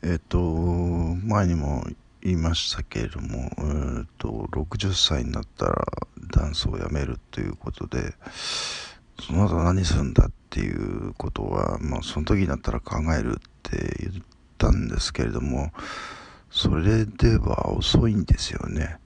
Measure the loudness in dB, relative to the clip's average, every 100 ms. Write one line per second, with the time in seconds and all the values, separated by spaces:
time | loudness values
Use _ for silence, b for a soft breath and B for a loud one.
0 | 0 -2 _ 0 2 2 2 2 2 0
1 | 0 0 2 2 4 2 0 -2 -4 -12
2 | _ _ 0 2 2 0 -2 -4 -6 -4
3 | -4 -6 -6 -6 -6 -4 -2 -2 -2 -4
4 | -8 _ -6 -6 -4 -4 -4 -2 -2 2
5 | 2 2 -2 -4 -8 -2 0 0 -2 -6
6 | -10 -12 0 2 2 -2 -4 -4 -4 -2
7 | -2 -6 _ -8 -6 -6 -10 -8 -6 -4
8 | -6 -8 B B B B B B B B
9 | -20 -16 -4 2 4 4 4 4 4 2
10 | 4 6 6 4 _ -4 -2 -2 -4 -6
11 | -8 -8 -8 -4 -4 -2 0 -2 -4 -4
12 | -4 -4 2 4 4 0 -2 -4 -4 -2
13 | 2 0 0 -4 -8 _ -6 -4 -4 -4
14 | -6 -8 -12 _ _ _ 4 4 2 -2
15 | -4 -2 -2 -2 -2 -2 -4 B B B
16 | B B B B B 0 2 4 4 4
17 | 2 4 6 6 2 0 0 0 4 6
18 | 6 2 4 2 2 -6 -4 -4 -4 -6